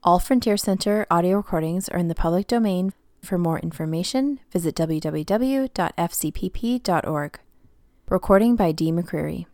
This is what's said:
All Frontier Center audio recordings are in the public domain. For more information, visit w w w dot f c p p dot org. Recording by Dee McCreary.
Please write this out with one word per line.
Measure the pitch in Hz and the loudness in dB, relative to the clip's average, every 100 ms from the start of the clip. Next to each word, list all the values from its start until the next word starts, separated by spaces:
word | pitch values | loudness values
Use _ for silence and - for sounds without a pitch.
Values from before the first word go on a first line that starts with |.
All | 175 175 | 4 2
Frontier | - 254 226 208 | 4 2 2 0
Center | - 190 208 214 - | 0 0 0 0 2
audio | 170 175 202 | 2 4 0
recordings | 202 170 160 175 - | 0 -2 -2 -4 -4
are | - | -2
in | 170 | -2
the | |
public | 165 165 175 202 | 0 0 0 0
domain. | 240 220 180 190 - _ _ | 0 2 0 -2 -6 _ _
For | - 180 | -4 0
more | 165 160 | 0 -2
information, | 165 - 156 160 185 262 277 269 - | -6 -6 -4 -4 -2 -2 -2 -4 -6
visit | 180 165 | -2 -2
w | - 160 156 | 0 0 0
w | 156 151 | -2 -4
w | 156 208 262 269 269 | 0 0 2 0 -2
dot | - 170 - | -2 -4 -2
f | 170 | -4
c | - 151 | -2 -4
p | - 185 | -4 -6
p | - 233 247 | -4 -2 -2
dot | - 165 - | 0 0 0
org. | 151 147 - _ _ - _ _ _ - | -4 -4 -10 _ _ -20 _ _ _ -2
Recording | 185 - 196 233 233 | -2 4 6 6 4
by | 180 | 2
Dee | 156 160 | 2 0
McCreary. | 170 170 151 151 156 170 | 0 -2 -4 -4 -6 -12